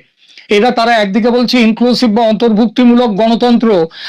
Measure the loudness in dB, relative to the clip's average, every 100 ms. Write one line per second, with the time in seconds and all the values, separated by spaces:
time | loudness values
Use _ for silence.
0 | -8 _ _ -14 -4 0 0 0 0 0
1 | -2 -2 0 0 0 0 0 0 -2 0
2 | 0 0 0 0 0 0 0 2 2 2
3 | 0 0 0 0 0 0 2 0 -2 -8